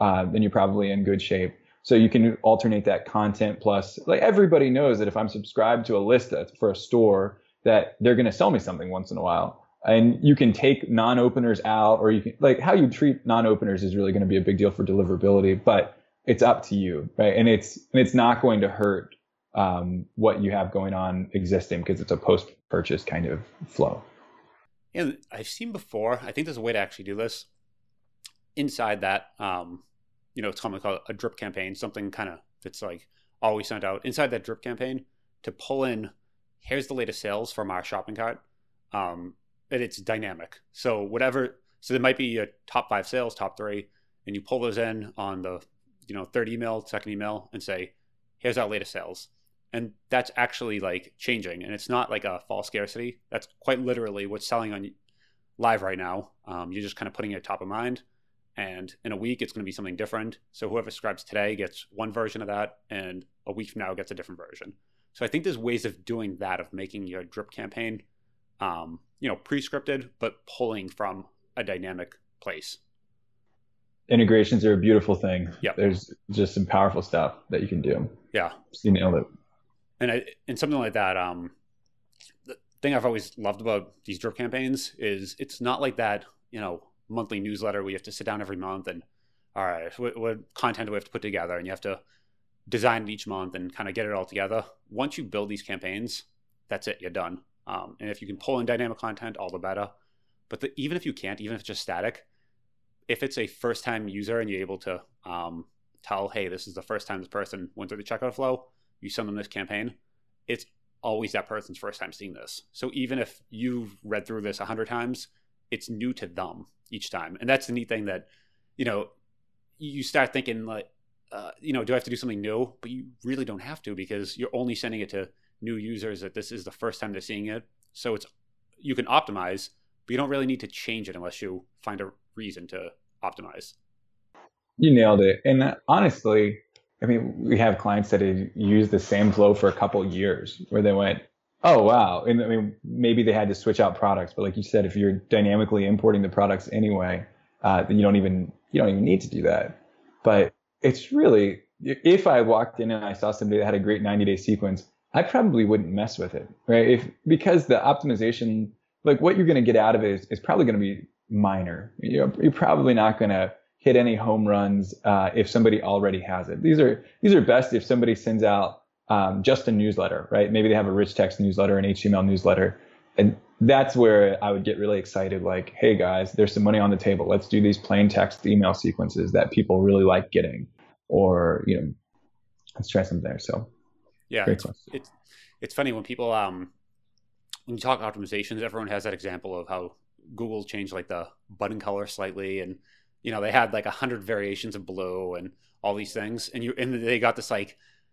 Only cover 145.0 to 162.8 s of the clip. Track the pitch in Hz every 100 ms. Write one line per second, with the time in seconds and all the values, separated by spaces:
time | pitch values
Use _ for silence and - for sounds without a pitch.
145 | 101 98 - 110 101 104 107 107 98 104
146 | 110 104 98 101 98 95 - 107 110 98
147 | 90 90 107 _ _ _ 104 92 85 104
148 | 104 101 95 92 90 - _ 147 110 98
149 | 131 190 - 85 80 78 - - _ _
150 | _ _ 117 101 92 - _ _ 135 127
151 | - 285 311 110 98 - _ _ 135 135
152 | 165 190 190 127 110 110 117 - 113 110
153 | 104 98 104 110 104 104 104 101 98 104
154 | 101 104 101 95 - 104 101 92 - _
155 | _ 147 - 254 226 123 104 107 85 98
156 | 113 - 92 - - - - 117 113 123
157 | - - 160 160 196 170 151 123 131 143
158 | 151 107 110 117 117 110 107 - _ _
159 | 151 131 165 190 170 143 117 113 107 113
160 | 107 98 - 104 - 196 127 107 98 101
161 | - _ - 104 101 95 87 82 110 -
162 | - 143 - - 156 - - 160